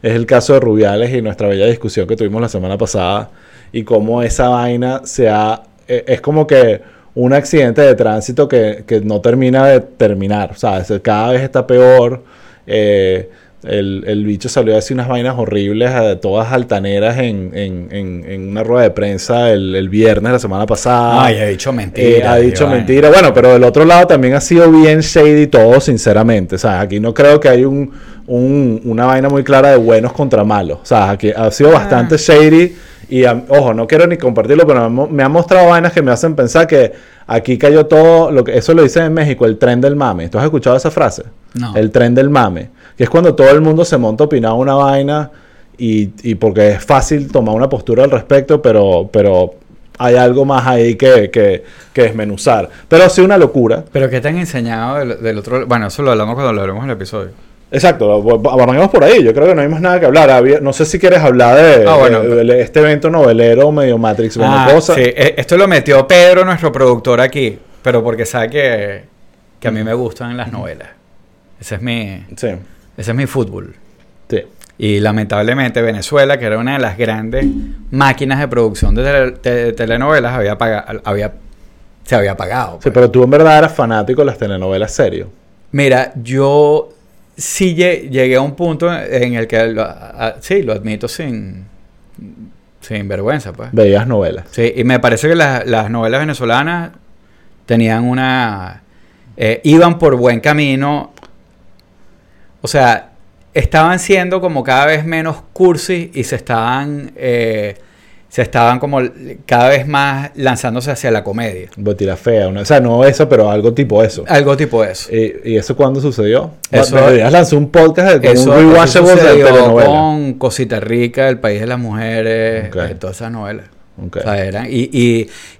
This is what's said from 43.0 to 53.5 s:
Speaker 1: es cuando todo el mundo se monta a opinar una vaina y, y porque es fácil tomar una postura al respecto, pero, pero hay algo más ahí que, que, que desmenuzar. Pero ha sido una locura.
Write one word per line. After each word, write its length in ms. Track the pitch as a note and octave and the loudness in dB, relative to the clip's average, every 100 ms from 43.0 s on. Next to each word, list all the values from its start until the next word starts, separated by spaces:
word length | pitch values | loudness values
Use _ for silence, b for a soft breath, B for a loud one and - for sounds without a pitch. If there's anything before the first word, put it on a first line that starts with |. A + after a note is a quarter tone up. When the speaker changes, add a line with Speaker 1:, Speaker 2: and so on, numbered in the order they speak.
Speaker 1:
es 60 | B2 | 0
cuando 260 | E3 F3 E3 | 2 2 4
todo 140 | C3+ | 4
el 80 | D3 | 6
mundo 220 | D#3 D#3+ E3+ | 4 0 0
se 120 | C#3 | 0
monta 260 | A2+ A2 | -2 0
a 40 | D3 | 0
opinar 260 | C#3 A2+ | 0 -2
una 220 | A2+ C3+ C#3 | -2 0 0
vaina 540 | C#3 C#3 C#3 D3+ C#3+ b b b b _ | 0 0 -2 -4 -8 b b b b _
y, 340 | A#2+ A2 G2+ - | -4 -2 -4 -8
y 120 | A#2+ G#2+ | -8 -2
porque 340 | G#2+ G2 G#2 | -2 2 2
es 120 | G2+ | 0
fácil 480 | - C#3 - D3+ C3+ | 0 0 0 -4 -2
tomar 240 | C#3 A2 A2 | -2 -2 -2
una 120 | C3+ | -2
postura 360 | B2+ - A2+ C#3 | -4 -2 0 2
al 60 | |
respecto, 500 | B2+ - C#3 C3+ D3+ | 0 0 0 2 0
pero, 480 | B2 G#2+ G2 F2 G2 | 2 2 2 0 0
pero 440 | G#2+ G2+ F#2 F2+ - _ - - - | 0 2 0 -2 -6 _ -20 -20 -4
hay 180 | B2 B2 | 0 2
algo 300 | B2 B2 C#3 | 2 2 0
más 200 | C3+ B2+ | 0 0
ahí 300 | A#2+ A#2 A2+ | 0 0 2
que, 340 | C3 B2 G#2 | 4 4 2
que, 340 | A#2+ G2+ F#2 B B B | 0 0 0 B B B
que 100 | - | 0
desmenuzar. 640 | A#2 A2 G#2 G2 D3+ A2+ F2+ B - | 0 0 -8 -4 0 0 -2 B 0
Pero 160 | E3 | 4
ha 60 | F3+ | 4
sido 160 | F#3 F#3 | 4 4
una 120 | G3+ | 4
locura. 460 | C#3+ | 2